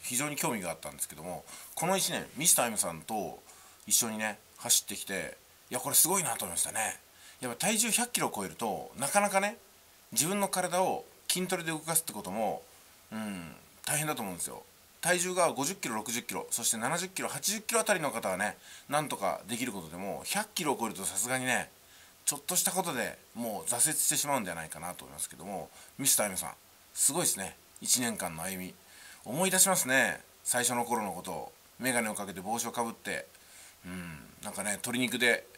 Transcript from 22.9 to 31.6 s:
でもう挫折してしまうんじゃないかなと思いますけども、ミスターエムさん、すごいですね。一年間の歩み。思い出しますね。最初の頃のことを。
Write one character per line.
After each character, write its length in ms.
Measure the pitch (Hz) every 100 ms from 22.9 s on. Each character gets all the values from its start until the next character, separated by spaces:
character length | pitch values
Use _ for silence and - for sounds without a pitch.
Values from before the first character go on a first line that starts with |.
で 240 | 131 95 - -
も 300 | - 120 101 80
う 40 |
挫 200 | 120 147
折 60 | 147
し 120 | -
て 80 | 143
し 100 | 143
ま 100 | 139
う 40 |
ん 40 |
じ 60 | 95
ゃ 60 | 82
な 100 | 80
い 20 |
か 120 | 78
な 120 | 85
と 100 | 90
思 80 | 65
い 20 |
ま 60 | 71
す 100 | -
け 60 | 64
ど 80 |
も、 260 | 87 95 78 - - -
ミ 80 | 139
ス 100 | 131
タ 80 |
ー 20 | 107
エ 40 |
ム 60 | 92
さ 120 | 82
ん、 20 | - - - -
す 180 | - -
ご 80 | 139
い 20 |
で 60 | 165
す 100 | -
ね。 180 | 95 - - -
一 200 | 117 -
年 160 | 123 104
間 180 | 92
の 80 | 80
歩 200 | 87 95
み。 120 | 90 - - - - -
思 220 | - 127 190
い 60 |
出 60 | 185
し 80 | 190
ま 80 | 185
す 100 | 127
ね。 340 | 135 113 76 - -
最 220 | - 123
初 100 | 120
の 100 | 120
頃 200 | 120 117
の 80 | 104
こ 100 | 85
と 100 | 92
を。 200 | 80 - -